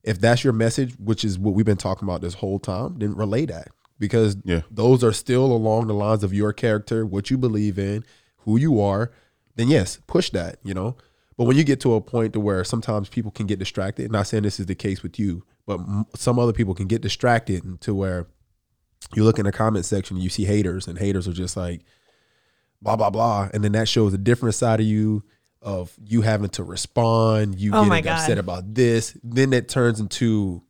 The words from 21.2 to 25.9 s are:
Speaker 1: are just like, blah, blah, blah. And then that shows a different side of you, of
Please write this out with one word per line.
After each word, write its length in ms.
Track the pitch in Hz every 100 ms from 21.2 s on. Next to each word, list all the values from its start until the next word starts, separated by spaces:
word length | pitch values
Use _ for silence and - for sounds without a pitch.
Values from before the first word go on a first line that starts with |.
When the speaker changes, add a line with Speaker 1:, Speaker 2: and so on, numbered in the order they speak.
| 90
Speaker 1:
are 40 |
just 240 | 87 90 -
like, 260 | 87 85 _ _ _ _ _ _ _ _ _ _
blah, 160 | 107 110
blah, 140 | 104
blah. 380 | 104 117 101 98
And 100 | 107
then 80 | 104
that 160 | 104 110
shows 260 | 117 104
a 40 | 98
different 360 | 98 120 120
side 260 | - 120 110
of 60 | 110
you, 380 | 107 107 107 - _ _ _
of 320 | 110 95 87